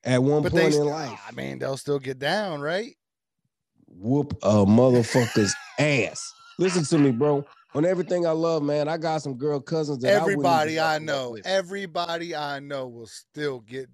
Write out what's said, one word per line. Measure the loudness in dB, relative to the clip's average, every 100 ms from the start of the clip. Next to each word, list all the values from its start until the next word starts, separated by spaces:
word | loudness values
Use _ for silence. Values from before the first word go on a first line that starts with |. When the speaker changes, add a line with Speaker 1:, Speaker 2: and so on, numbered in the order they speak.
Speaker 1:
at | 2 2
one | 4 2
Speaker 2:
But | 2
they | 4
Speaker 1:
point | 4 4
in |
Speaker 2:
st-, | 0
Speaker 1:
life. | -2 -8 -12 -14
Speaker 2:
I |
mean, | -10 -10 -6
they'll | -6 -6
still | -4 -4
get | -4 -6
down, | -2 -2 -4 -6
right? | -4 -4 -6 _ _ _ _ _ _ _ _ _ _
Speaker 1:
Whoop | -10 -2 0 0 -2
a | 4 4 6
motherfucker's | 6 8 6 4 2 2 2 0 -2 -10
Speaker 2:
<laughs> | -2
Speaker 1:
ass. | 0 2 -2 -6 -16 -18 -20 -2
Listen | 0 0 2
to | 4
me, | 4
bro. | 4 2 0 -4 -20 _
On | -2 0
everything | 0 -2 0 0
I |
love, | 0 0 0
man, | 0 0 0
I | -2
got | -2 -4
some | -4 -4
girl | -4 -4
cousins | -2 -4 -2 -2
that | 2 4
I | 2
wouldn't | 0
even | 2
Speaker 2:
Everybody | 2 2 0
I | 0
Speaker 1:
fucking | 0 -2
Speaker 2:
know, | -4 -6
Speaker 1:
with. | -8 -2
Speaker 2:
everybody | -2 -2 -10 -6 -6 -4 -6 -6 -6
I | -6 -8
know | -8 -8 -8
will | -12 -18
still | -20 _ -6 -6 -6
get | -10 -12 -12